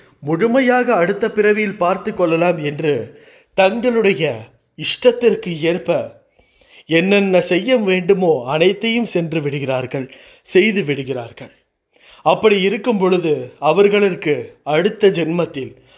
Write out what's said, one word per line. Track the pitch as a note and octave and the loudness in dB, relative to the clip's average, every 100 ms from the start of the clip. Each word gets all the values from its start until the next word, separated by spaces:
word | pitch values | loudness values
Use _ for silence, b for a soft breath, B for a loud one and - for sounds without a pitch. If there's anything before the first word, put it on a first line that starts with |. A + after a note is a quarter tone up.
| B B | B B
முழுமையாக | C#3+ D#3+ A3+ B3+ B3 B3 B3 G#3 | -4 -2 0 2 2 2 2 0
அடுத்த | E3+ G3+ A3 | 0 -2 -4
பிறவியில் | G#3+ G#3 G#3 G#3 F#3 | 0 2 2 -2 -2
பார்த்து | F3+ F#3+ G#3+ | -2 -2 -4
கொள்ளலாம் | G#3+ F3 E3 F3 E3 | -2 0 2 0 0
என்று | D3 D3 D#3+ C3 G#2+ - b b b | -4 -4 -2 -2 -6 -16 b b b
தங்களுடைய | - F#3+ A3+ B3 A3+ G3+ D3+ D#3 A2+ G#2+ _ _ - | 0 2 2 -2 2 2 0 -2 -4 -12 _ _ -10
இஷ்டத்திற்கு | D#3 - B3+ A#3+ A#3+ G3 F3+ D#3+ | -6 0 2 2 2 0 -4 -4
ஏற்ப | D#3+ F3+ - D3+ G#2+ - _ b b b b b b | -2 -2 -2 -4 -4 -14 _ b b b b b b
என்னென்ன | E3 F#3+ G3+ G3 F3+ | 0 4 2 4 2
செய்ய | F3 F3 G#3+ B3+ | 2 0 0 0
வேண்டுமோ | G3 F#3 F3 F#3 F3+ C#3+ A#2+ | 2 0 2 2 2 0 0
அனைத்தையும் | D#3 F3 G3+ A3+ A#3 A3+ | 2 2 2 -2 -2 -2
சென்று | F3 E3 D#3+ | -2 -2 -4
விடுகிறார்கள், | C#3+ C#3 C3 B2+ B2 C#3 B2+ B B B | -4 -6 -4 -4 -4 -8 -8 B B B
செய்து | - F#3 G#3+ G3 | 0 4 4 2
விடுகிறார்கள். | D3 C#3 B2+ B2+ A2+ - B2+ _ _ _ _ _ b b | -2 -4 -6 -8 -10 -16 -20 _ _ _ _ _ b b
அப்படி | D3+ F3 A3 G3+ | 0 2 4 2
இருக்கும் | F#3+ A3+ B3+ G#3 | 0 -2 -2 0
பொழுது | F#3 F3+ E3+ C#3 B2 - | 2 2 0 -2 -6 -4
அவர்களுக்கு | D3 E3+ G3+ G3+ G3+ D#3 D#3+ C3 G#2+ - | 0 4 4 2 0 -2 -2 -4 -6 -12
அடுத்த | C#3 E3+ G3 G#3+ G3+ | -4 0 0 2 2
ஜென்மத்தில் | E3+ D#3 F3 E3 - A#2 - b | 2 -2 -2 -4 -6 -12 -16 b